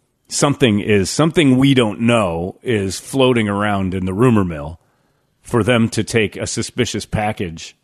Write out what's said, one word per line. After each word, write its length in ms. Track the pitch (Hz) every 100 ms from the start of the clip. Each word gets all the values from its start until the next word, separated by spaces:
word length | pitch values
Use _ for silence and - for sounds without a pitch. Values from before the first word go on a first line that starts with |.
| _ _ _
Something 520 | - 147 139 127 104
is, 300 | - 104 95
something 480 | - 156 165 147 127
we 160 | 139
don't 280 | 131 113 98
know 560 | 117 120 98 82 90 -
is 360 | 117 110 98 90
floating 500 | - 135 127 120 107
around 440 | 101 104 98 95
in 120 | 95 92
the 80 |
rumor 320 | 95 127 110 92
mill 340 | 78 73 82 _ _ _ _ _ _
for 200 | - 117
them 260 | 101 123 113
to 140 | -
take 340 | 104 117 101 -
a 100 | 107
suspicious 580 | - 110 - 117 107 -
package 720 | 113 107 107 92 80 - _